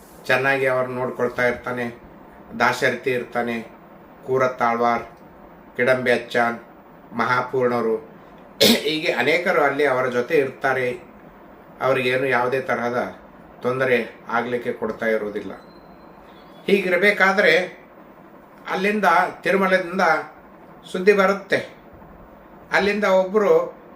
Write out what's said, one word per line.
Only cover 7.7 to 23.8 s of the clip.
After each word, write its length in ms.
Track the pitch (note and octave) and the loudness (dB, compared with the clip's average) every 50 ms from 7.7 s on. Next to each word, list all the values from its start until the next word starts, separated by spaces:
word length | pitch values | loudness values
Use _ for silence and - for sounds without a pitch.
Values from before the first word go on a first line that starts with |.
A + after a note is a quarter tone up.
| A#2+ A#2+ A2+ A2+ A2 A2 - - - - - - - - - - - - | 0 0 0 -2 -2 -4 -6 -12 -20 -20 -20 -20 -20 -20 -20 -20 -2 2
ಹೀಗೆ 500 | - - A#3 - - D3 D#3 D#3 E3 E3 | 4 4 4 2 0 -2 -4 -2 -2 -4
ಅನೇಕರು 500 | - A#2+ A#2+ D3 E3 F3+ F3 G3 E3+ D#3+ | -2 0 0 0 0 0 0 0 0 2
ಅಲ್ಲಿ 240 | D3 C#3 C3+ C#3+ D3 | 2 0 2 0 0
ಅವರ 200 | C3+ B2+ B2+ C3 | 0 0 0 -2
ಜೊತೆ 320 | B2+ A#2+ B2 A#2+ - E3 D3 | -2 -2 -4 -2 0 0 0
ಇರ್ತಾರೆ. 600 | C3+ C3 - - - C3+ C3 C3 B2+ B2 B2 - - - - - - - - - - - - - - - - - | 0 0 -4 -4 -4 -2 -2 -2 -2 -4 -6 -8 -14 -20 -20 -20 -20 -20 -20 -20 -20 -20 -20 -20 -20 -20 -10 -4
ಅವ್ರಿಗೇನು 460 | - B2+ C3+ B2+ B2 B2+ B2+ B2+ C#3 | -2 0 0 0 0 0 0 0 0
ಯಾವುದೇ 340 | C3+ B2 A#2+ B2 B2 C3+ C3 | 0 0 0 0 0 -2 -2
ತರಹದ 540 | B2+ - A#2+ A#2 A#2 A#2+ B2 A#2+ G2 F#2+ - - - - - - - - - - | -2 -4 -4 -4 -4 -4 -4 -4 -4 -6 -8 -14 -20 -20 -20 -20 -20 -20 -18 -6
ತೊಂದರೆ 580 | - B2 B2+ C3 C3 B2+ B2 A#2 A2 - - - - - | -4 -4 -2 -2 0 0 0 0 -2 -6 -12 -16 -10 -4
ಆಗಲಿಕ್ಕೆ 440 | A2+ A#2+ A#2+ B2 B2 A#2+ A#2+ B2 | -4 -4 -2 -2 -4 -4 -4 -6
ಕೊಡ್ತಾ 340 | A#2 - A#2 A2 - - A#2 | -6 -6 -6 -8 -6 -4 -2
ಇರೋದಿಲ್ಲ. 460 | A2+ A2 G#2+ G#2+ G#2 G2 G#2 - F#2+ F#2 - - - - - - - - - - - - - - - - - - - - - - | -2 -2 -2 -2 -6 -6 -8 -10 -10 -14 -16 -18 -20 -20 -20 -20 -20 -20 -20 -20 -20 -20 -20 -20 -20 -20 -20 -20 -20 -20 -10 0
ಹೀಗಿರಬೇಕಾದ್ರೆ 1160 | - G3 G3+ F3+ F#3 F3+ E3+ G3 G#3 G3+ - F#3 F#3+ F#3+ G#3 G3 D#3+ D#3+ F3+ F3 - - - - - - - - - - - - - - - - - - - - - | 2 2 2 2 2 2 4 4 2 4 4 4 4 4 4 4 6 4 4 2 -2 -8 -16 -20 -20 -20 -20 -20 -20 -20 -20 -20 -20 -20 -20 -20 -20 -20 -18 -10 -6
ಅಲ್ಲಿಂದ 340 | E3 F#3 F#3 G#3 G#3 G#3+ F#3+ F3 E3 F3 F3+ E3+ - - | -4 -2 0 0 0 2 4 4 4 4 2 0 -4 -4
ತಿರುಮಲದಿಂದ 580 | - E3+ F#3+ F#3+ F#3+ F#3 F#3+ F#3 F3+ E3+ F#3 F#3+ F3+ D#3+ D#3 - - - - - - - - - - - - - - - | -2 0 2 2 4 4 2 2 0 -2 0 2 2 2 2 0 -2 -8 -16 -20 -20 -20 -20 -20 -20 -20 -20 -20 -16 -10
ಸುದ್ದಿ 200 | - F#3+ F#3 G#3 | -8 2 4 4
ಬರುತ್ತೆ. 440 | G3+ G3 F#3+ F#3+ G3 F#3+ - - D3+ - - - - - - - - - - - - - - - - - - - - - - - | 6 6 4 2 2 0 -2 -2 -2 -2 -2 -8 -14 -20 -20 -20 -20 -20 -20 -20 -20 -20 -20 -20 -20 -20 -20 -20 -20 -20 -8 -2
ಅಲ್ಲಿಂದ 320 | D3+ E3+ G3 G3+ G#3 G#3+ G#3 | -2 0 0 0 0 0 0
ಒಬ್ಬರು 720 | G3 F#3+ F#3+ F#3 F#3 G3 G#3+ G3+ F3+ D#3+ E3 - - - - | 2 2 2 2 2 0 0 2 4 4 2 2 -2 -8 -16